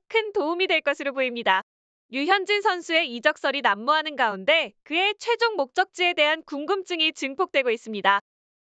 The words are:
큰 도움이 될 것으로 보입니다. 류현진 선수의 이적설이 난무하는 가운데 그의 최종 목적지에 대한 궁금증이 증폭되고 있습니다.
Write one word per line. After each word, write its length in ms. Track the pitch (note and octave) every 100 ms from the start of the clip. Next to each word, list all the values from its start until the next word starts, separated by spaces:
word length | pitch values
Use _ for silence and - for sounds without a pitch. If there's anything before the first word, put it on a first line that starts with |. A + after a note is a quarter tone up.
| -
큰 240 | A4+ A4
도움이 340 | G4+ D4+ F4 F#4+
될 140 | D#4+
것으로 320 | D4 C#4+ C#4+
보입니다. 500 | C4+ B3+ A#3+ G#3 F#3+ - _ _ _ _
류현진 540 | B3 D4+ G4 F#4+ G#4
선수의 520 | G#4 F4+ E4 E4 D#4
이적설이 480 | A#3+ D4+ D#4 C#4+ C#4
난무하는 540 | A#3+ G3 A#3+ D#4 D#4 C#4
가운데 560 | A#3 F#3+ F#3+ D#4+ A#3+ -
그의 320 | - D#4+ G4+ G#4
최종 340 | A4 A4+ A#4
목적지에 600 | G#4 C4+ - F#4+ - F4
대한 280 | E4+ D4 D#4+
궁금증이 720 | - C#4+ D4+ G4 F#4 E4+ D#4
증폭되고 580 | D#4 C4+ C4+ F4+ D4 B3
있습니다. 480 | A#3 A3 G#3+ F#3+ G3+ - _ _ _